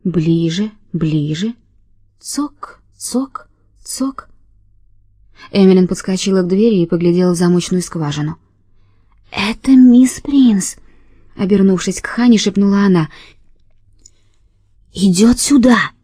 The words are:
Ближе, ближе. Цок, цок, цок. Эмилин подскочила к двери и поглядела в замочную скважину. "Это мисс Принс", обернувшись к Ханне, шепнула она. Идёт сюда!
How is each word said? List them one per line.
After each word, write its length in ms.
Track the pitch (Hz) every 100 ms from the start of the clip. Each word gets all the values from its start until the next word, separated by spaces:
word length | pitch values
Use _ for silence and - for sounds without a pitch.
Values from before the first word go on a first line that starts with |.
Ближе, 680 | 190 165 160 165 165 170 214 - _
ближе. 600 | 170 160 151 147 156 214 240 _ _ _ _ _ _
Цок, 640 | - - 294 _ - - _ _
цок, 520 | - 247 269 - _ _ _ _
цок. 440 | - - 269 - - _ _ _ _ _ _ _ _ _ _ _ -
Эмилин 340 | 202 190 185 180
подскочила 560 | 185 - 185 202 190
к 60 | 175
двери 340 | 190 226 202
и 40 | 170
поглядела 460 | 175 175 175 180
в 40 | 175
замочную 460 | 180 175 - 185
скважину. 540 | 175 170 151 147 151 170 _ _ _ _ _ _ _ _ _
"Это 420 | - 202 233 262
мисс 480 | 262 254 240 254 -
Принс", 560 | - 277 254 202 - - _ _ _ _ _ -
обернувшись 640 | 196 196 196 180 - 180
к 60 | -
Ханне, 320 | - 247 214
шепнула 420 | 202 196 202 202
она. 280 | 202 180 156 - - _ _ _ _ _ _ _ _ _ _ _ _ _ _ _ _ 175
Идёт 420 | 190 175 226 247
сюда! 380 | - 285 240 233 - _